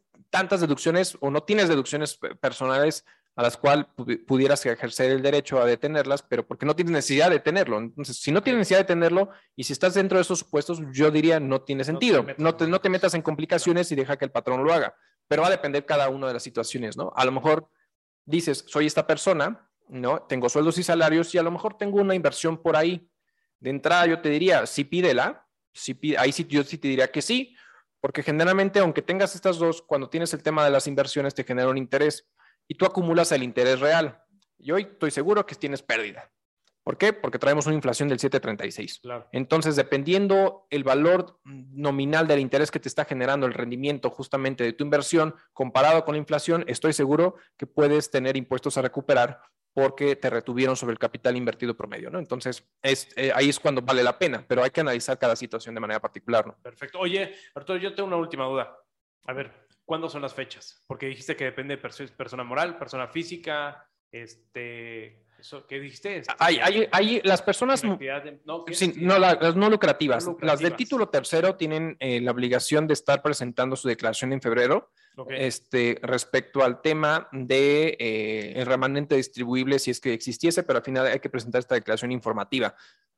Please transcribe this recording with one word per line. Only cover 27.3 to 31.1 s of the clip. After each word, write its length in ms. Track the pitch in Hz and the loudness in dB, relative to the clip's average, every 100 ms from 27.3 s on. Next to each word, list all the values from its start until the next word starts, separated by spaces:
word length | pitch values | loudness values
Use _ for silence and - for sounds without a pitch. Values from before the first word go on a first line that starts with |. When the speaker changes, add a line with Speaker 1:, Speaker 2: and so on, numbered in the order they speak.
| 247 262 _ - _ _ _ | -2 -4 _ -20 _ _ _
Speaker 1:
porque 220 | 135 - | -6 -4
generalmente, 560 | 143 151 170 190 196 202 | -2 2 4 4 4 4
aunque 220 | 180 160 | 2 2
tengas 340 | - 185 190 - | -2 0 0 0
estas 220 | 190 170 | -2 2
dos, 240 | 170 165 | 0 -2
cuando 280 | - 143 131 | -2 -4 -2
tienes 240 | 165 170 | -4 -4
el 100 | 147 | -2
tema 220 | 156 156 147 | -2 2 4
de 60 | |
las 140 | 139 143 | 4 2
inversiones, 480 | 139 135 | 0 0